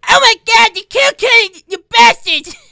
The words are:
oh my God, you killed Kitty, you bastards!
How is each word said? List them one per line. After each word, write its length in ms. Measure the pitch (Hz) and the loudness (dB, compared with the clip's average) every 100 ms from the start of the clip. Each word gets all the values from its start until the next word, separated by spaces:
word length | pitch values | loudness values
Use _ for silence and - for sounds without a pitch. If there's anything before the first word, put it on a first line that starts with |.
| - | 0
oh 100 | 539 | 2
my 160 | 523 415 | 2 0
God, 300 | - 453 440 | 0 0 0
you 80 | 370 | -2
killed 340 | 403 480 554 571 | -8 -2 -2 -2
Kitty, 460 | 494 466 403 359 _ | 0 0 0 -8 _
you 160 | 370 _ | -14 _
bastards! 640 | 466 480 - - 320 302 - _ | 2 2 2 -4 -8 -8 -20 _